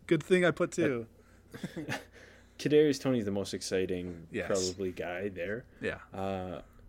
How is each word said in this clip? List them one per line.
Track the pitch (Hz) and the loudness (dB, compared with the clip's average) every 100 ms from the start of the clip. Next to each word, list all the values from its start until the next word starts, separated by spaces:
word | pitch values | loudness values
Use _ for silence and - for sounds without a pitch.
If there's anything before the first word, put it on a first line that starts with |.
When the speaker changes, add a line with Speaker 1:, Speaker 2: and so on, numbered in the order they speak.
| - | 0
Speaker 1:
Good | 165 | 0
thing | - 185 | 4 4
I | 175 | 4
put | 151 175 | 2 0
two. | - 156 120 113 - - - - - - 170 | 2 2 0 -4 -14 -20 -20 -20 -14 -10 -10
Speaker 2:
<laughs> | 147 - - - - - - - | -8 -8 -10 -20 -20 -20 -20 -6
Kadarius | 143 151 151 135 | 4 6 6 4
Toney's | 135 123 | 2 0
the | 101 | 0
most | 101 95 | -2 -2
exciting | 98 - 95 92 90 90 85 80 | -6 -2 0 0 -2 -4 -10 -8
Speaker 1:
Yes. | 87 87 | -6 0
Speaker 2:
probably | 101 92 92 95 | 2 0 -2 -4
guy | 87 85 90 104 | -4 -6 -4 -6
there. | 90 87 110 - - | -4 -6 -6 -8 -8
Speaker 1:
Yeah. | 104 78 - | -6 -6 -10
Speaker 2:
Uh, | 98 95 95 92 78 - - | -6 -4 -4 -4 -8 -12 -20